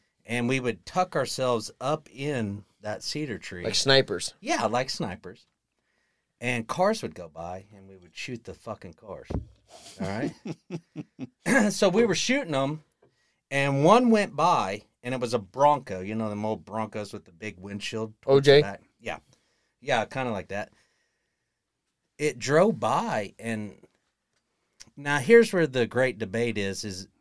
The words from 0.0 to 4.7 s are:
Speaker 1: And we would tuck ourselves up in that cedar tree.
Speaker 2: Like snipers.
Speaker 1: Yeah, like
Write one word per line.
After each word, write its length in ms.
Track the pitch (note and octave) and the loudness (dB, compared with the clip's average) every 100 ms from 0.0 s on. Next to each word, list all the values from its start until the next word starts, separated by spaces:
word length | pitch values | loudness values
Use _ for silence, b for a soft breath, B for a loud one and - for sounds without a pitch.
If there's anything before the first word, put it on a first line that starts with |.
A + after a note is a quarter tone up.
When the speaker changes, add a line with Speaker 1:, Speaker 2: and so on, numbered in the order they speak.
| _ _ | _ _
Speaker 1:
And 240 | - A#2+ A#2+ | -6 -2 0
we 100 | C3 | 0
would 280 | B2 F#2+ - | -2 -4 -4
tuck 300 | F#3 F3+ D3+ | -2 0 -2
ourselves 540 | B2 - B2+ A#2 A2 - | -4 -2 0 0 -2 -6
up 260 | C3 D3+ - | -4 -4 -6
in 540 | B2 C#3+ C3 G#2+ G2+ - _ | -8 -4 -2 -4 -6 -12 _
that 200 | G#2+ G#2+ | -10 -8
cedar 340 | - D3 D3 G#2 | -8 -6 -6 -8
tree. 260 | - F2+ | -10 -8
Speaker 2:
Like 100 | A2+ | -4
snipers. 580 | - C3+ C3+ - - - - | 0 4 4 4 -2 -6 -8
Speaker 1:
Yeah, 240 | A#3 E4+ | -4 -2
like 240 | A2 | 0